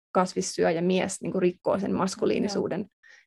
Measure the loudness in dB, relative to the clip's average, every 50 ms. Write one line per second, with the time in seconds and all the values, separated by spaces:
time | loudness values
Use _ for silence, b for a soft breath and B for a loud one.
0 | _ _ 0 0 2 2 0 -4 -4 -4 -2 0 2 2 2 2 2 2 2 2
1 | 0 -2 -4 -6 -6 -4 -2 2 2 2 0 0 -2 0 0 0 0 -2 0 0
2 | 0 -2 -2 0 0 0 2 0 0 -2 -2 -2 -2 -2 -2 -4 -6 -8 _ _
3 | b b b b b